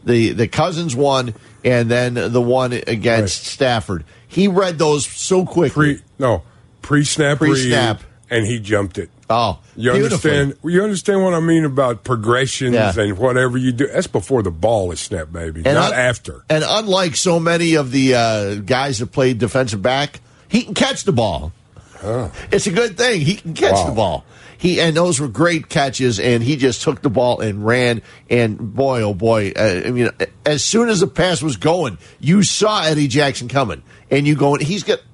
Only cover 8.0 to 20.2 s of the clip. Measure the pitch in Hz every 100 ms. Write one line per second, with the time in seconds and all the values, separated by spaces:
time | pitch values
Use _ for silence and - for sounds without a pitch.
8 | - - _ 120 107 120 101 107 98 -
9 | 85 _ _ 117 117 85 - - 117 127
10 | 139 196 156 147 139 - 156 175 214 196
11 | - 196 190 170 165 165 156 131 131 113
12 | - 123 107 123 131 - 131 120 107 92
13 | 104 95 127 127 127 123 127 120 - 151
14 | 190 - - 131 95 80 107 113 92 80
15 | - 92 78 87 82 80 92 127 139 127
16 | 127 117 - - _ 156 151 208 220 185
17 | 185 - 185 170 165 170 170 160 135 135
18 | 131 123 113 110 101 104 98 123 143 123
19 | 120 - 127 120 113 131 131 101 107 131
20 | 147 -